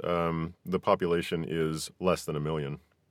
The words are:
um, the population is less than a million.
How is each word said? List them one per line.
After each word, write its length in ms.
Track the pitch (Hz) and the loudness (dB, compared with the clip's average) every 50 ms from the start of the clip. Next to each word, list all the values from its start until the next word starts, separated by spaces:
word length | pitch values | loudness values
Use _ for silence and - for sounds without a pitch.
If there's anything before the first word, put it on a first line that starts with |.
| - | -4
um, 500 | 85 87 85 85 85 82 82 80 85 90 - _ | -2 0 2 2 0 0 -2 -4 -6 -8 -12 _
the 140 | 87 90 92 | -2 -2 0
population 640 | - 107 98 87 92 85 85 85 82 - 90 82 82 | 2 2 2 4 4 2 2 2 2 0 -2 -2 -2
is 440 | - 78 82 80 80 80 78 - - - _ | -2 0 0 0 0 0 -4 -6 -8 -8 _
less 240 | 90 92 85 - - | 2 2 2 2 0
than 100 | - 78 | -4 -4
a 60 | 73 | -2
million. 380 | 73 78 80 78 71 69 73 - - _ _ _ _ _ | -2 -2 -2 -2 -2 -4 -6 -8 -12 _ _ _ _ _